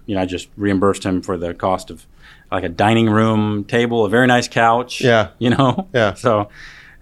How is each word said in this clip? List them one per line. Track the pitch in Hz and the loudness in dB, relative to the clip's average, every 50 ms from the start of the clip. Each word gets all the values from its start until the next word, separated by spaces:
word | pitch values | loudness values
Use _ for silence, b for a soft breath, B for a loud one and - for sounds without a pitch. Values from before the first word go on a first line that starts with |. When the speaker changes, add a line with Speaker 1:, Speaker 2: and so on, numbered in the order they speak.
| - | -10
Speaker 1:
you | - 104 | -6 -4
know, | 95 | -4
I | 92 | -2
just | 90 90 85 - - - - | -4 -4 -8 -10 -12 -8 -4
reimbursed | 101 101 98 92 95 101 92 - - | -2 0 0 2 2 0 0 0 -2
him | 101 92 90 87 | -4 -4 -4 -4
for | - 95 85 | -4 -6 -4
the | 85 85 87 | -6 -6 -6
cost | - - 95 92 87 - - | -4 -4 -2 -2 -4 -6 -10
of, | 85 80 - - b b b b b b b _ 104 | -18 -20 -20 -20 b b b b b b b _ -6
like, | 95 90 | -6 -6
a | 87 | -4
dining | 85 85 101 107 113 113 113 110 | -2 0 2 2 4 4 2 2
room | 104 107 110 113 110 107 104 104 104 104 101 | 2 2 2 2 2 0 0 -2 -2 -4 -4
table, | - - 120 120 117 117 117 110 | -2 -2 0 0 0 0 0 0
a | 95 | 2
very | 104 120 127 | 2 2 4
nice | 127 123 120 117 | 4 2 2 0
couch. | - - 123 117 117 117 120 123 - - - | -2 0 2 2 2 2 0 -2 -6 -6 -2
Speaker 2:
Yeah. | - 123 117 110 104 95 - - | 2 2 4 4 2 0 -4 -4
Speaker 1:
You | 113 123 | -2 0
know? | 117 135 135 127 - - 185 - - | 2 2 2 2 0 -2 -4 -4 0
Speaker 2:
Yeah. | 123 110 101 92 | 0 0 0 0
Speaker 1:
So, | - - 123 110 104 101 B B B B B B B B B B B | -2 -2 0 0 0 -2 B B B B B B B B B B B